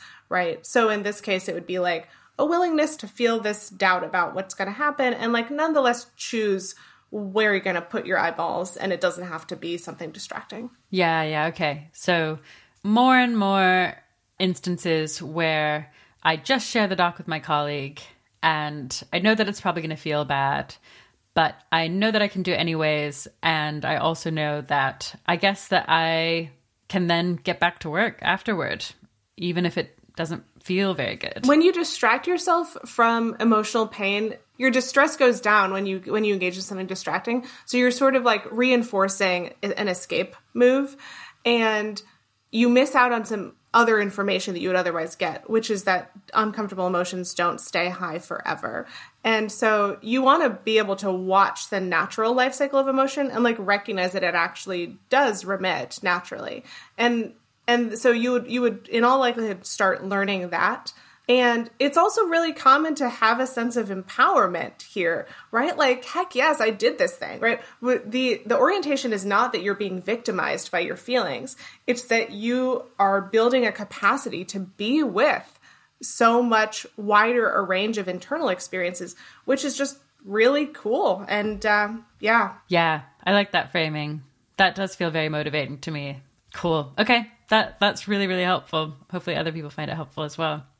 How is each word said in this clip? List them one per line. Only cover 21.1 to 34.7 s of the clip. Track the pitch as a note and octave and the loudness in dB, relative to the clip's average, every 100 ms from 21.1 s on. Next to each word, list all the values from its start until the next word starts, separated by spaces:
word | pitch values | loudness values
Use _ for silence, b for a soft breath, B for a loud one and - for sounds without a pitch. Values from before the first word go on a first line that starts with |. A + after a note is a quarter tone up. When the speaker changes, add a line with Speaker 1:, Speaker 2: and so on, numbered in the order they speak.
| b _ | b _
Speaker 2:
but | - D#3+ - - | 0 0 -2 -2
I | E3 E3 | 0 0
know | F#3 G#3+ | 0 2
that | G#3+ | 2
I | G#3 | 0
can | F#3+ | -2
do | F3+ | -2
it | F3 | 0
anyways, | E3 D#3+ D#3 D3+ D3 C#3 - - | 0 0 0 0 -2 -8 -14 -4
and | E3 D#3+ D3+ D3+ | 0 0 -2 -4
I | C#3 D#3 | -2 0
also | E3 D#3+ E3+ | 0 -2 -4
know | D#3 D3+ D3 | -2 -2 -4
that | C3 C#3+ C3+ C3 - - - | -2 2 0 -2 -14 -10 -4
I | |
guess | E3+ G3 G3+ - | 0 2 0 0
that | F#3 - | 0 4
I | D#3+ E3 E3 E3 E3 D#3+ _ _ _ - | 2 2 0 0 -2 -4 _ _ _ -6
can | F#3+ F3 | -2 0
then | E3+ F3 | 2 0
get | F3 - F3 | -2 -4 0
back | F3 - | 0 -2
to | E3 | -6
work | D#3 A#3 - | -2 -2 -2
afterward, | - F#3+ - F#3 C#3 - - - - _ _ - | -2 -2 -2 -4 -2 -6 -10 -16 -20 _ _ -8
even | F3 E3+ F3 | -4 0 0
if | F3 | -2
it | - _ _ | -8 _ _
doesn't | - E3 E3+ - _ | -10 -8 -8 -14 _
feel | - F#3 G3 | -4 0 0
very | E3+ A#2 - | -2 -4 -4
good. | - - B3+ | -8 -2 4
Speaker 1:
When | D4+ | 6
you | E4+ | 6
distract | F#4 E4 - A3+ C4 - | 4 -2 0 2 2 0
yourself | F4 F4+ E4+ E4+ - | -2 2 0 0 -8
from | - - A#3 A#3 A#3 A3 | -8 2 2 4 -2 0
emotional | A3+ G#3+ G#3+ A#3 A3 | 2 4 2 0 -2
pain, | - G3 G3+ A3 - _ - | -2 -2 -2 -4 -8 _ -2
your | C4 | 2